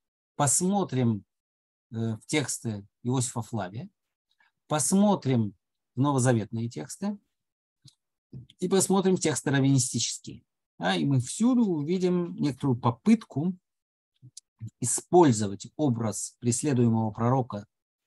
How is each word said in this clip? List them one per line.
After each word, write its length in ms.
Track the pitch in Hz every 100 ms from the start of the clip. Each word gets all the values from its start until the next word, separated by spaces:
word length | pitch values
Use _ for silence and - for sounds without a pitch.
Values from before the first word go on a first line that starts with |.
| _ _ _ -
посмотрим, 880 | 143 - 180 202 180 131 120 104 - _ _ _ _ _ _
э, 240 | 113 113 107
в 100 | -
тексты 600 | 151 131 - 120 104 98 _
Иосифа 380 | 120 131 123 127
Флавия, 460 | 110 110 92 110 190 _ _ _ _ _ _ _ -
посмотрим 840 | 151 - 190 208 214 131 123 107 - _ _ _ -
в 40 |
новозаветные 680 | 143 139 127 117 98 113 117
тексты 480 | 151 156 - 202 208 _ _ _ _ _ _ - _ _ _ _ 131 - -
и 80 | 180
посмотрим 480 | 190 180 190 190 185
тексты 340 | 160 135 -
раввинистические. 960 | 139 135 135 - 117 - - - - _ _ _ -
Да, 160 | 175 185
и 80 | 147
мы 140 | 131
всюду 440 | 123 - 233 247 214
увидим 680 | 160 147 185 180 180 175 180
некоторую 400 | 147 - 147 120
попытку 800 | 120 117 - 220 - 139 175 180 _ _ _ _ _ _ 127 - - - 113 -
использовать 880 | 123 - - 175 160 107 104 98 - -
образ 600 | 151 113 110 98 - -
преследуемого 720 | 123 120 151 123 117 113 110
пророка, 540 | 104 117 135 123 104 104 _ _ _